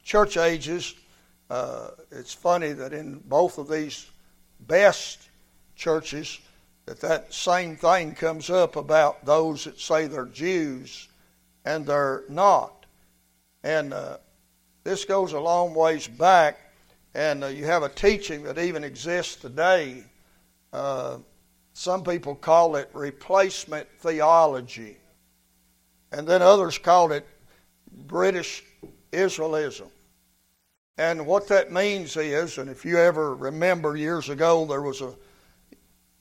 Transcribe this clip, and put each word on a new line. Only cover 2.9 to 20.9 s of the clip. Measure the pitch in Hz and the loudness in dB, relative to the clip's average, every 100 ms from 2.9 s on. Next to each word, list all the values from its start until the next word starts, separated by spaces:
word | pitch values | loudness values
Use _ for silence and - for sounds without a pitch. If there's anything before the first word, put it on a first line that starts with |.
in | 151 156 - | -12 -12 -16
both | - 143 180 156 | 0 2 2 -2
of | 147 | -6
these | 156 151 - - - _ _ _ _ | -6 -6 -12 -18 -20 _ _ _ _
best | 117 170 202 - - - _ _ _ _ _ | 0 6 6 4 -4 -16 _ _ _ _ _
churches, | - 165 156 156 143 165 - _ _ _ _ | -8 -2 -2 -2 -12 -12 -16 _ _ _ _
that | - - | -20 -10
that | 147 160 - | -4 -4 -4
same | - 180 180 175 156 | -6 -2 0 -2 -2
thing | 165 180 156 | 2 2 0
comes | - 160 160 151 | -4 -4 -4 -2
up | 180 165 151 | 0 0 -2
about | 147 156 147 - | 0 4 4 0
those | 139 156 160 147 | 0 2 2 -4
that | 156 - | -12 -14
say | - 156 156 | -2 -2 -2
they're | 143 | -6
Jews | 120 110 170 180 151 127 113 - - _ _ _ _ _ | -10 -8 -4 -2 -4 -8 -14 -20 -20 _ _ _ _ _
and | 139 156 | -6 -6
they're | 143 143 139 135 - | -2 0 0 -4 -8
not. | 151 202 160 - - _ _ _ _ _ _ _ _ | -2 2 2 0 -12 _ _ _ _ _ _ _ _
And, | 147 156 143 | -4 -4 -4
uh, | 147 - - _ _ _ _ _ _ | -8 -12 -14 _ _ _ _ _ _
this | - 190 | -8 -6
goes | - 196 185 | -2 -2 -2
a | 151 | -4
long | 160 175 175 | 0 0 0
ways | 160 160 156 120 | 2 2 0 -6
back, | 120 175 185 156 - _ _ _ _ _ | 0 6 6 6 0 _ _ _ _ _
and, | 147 151 143 | -4 -2 -2
uh, | 139 | -6
you | 143 | -6
have | 147 170 | 0 0
a | 139 | 0
teaching | - 202 208 - 151 | 0 2 2 -4 -10
that | 147 160 | -8 -4
even | 175 160 | -4 -4
exists | 143 127 156 175 170 | -10 -10 -4 -4 -4
today. | - 131 131 175 185 139 127 113 _ _ _ _ _ _ | -10 -10 0 4 4 2 -10 -20 _ _ _ _ _ _
Uh, | 135 139 | -8 -6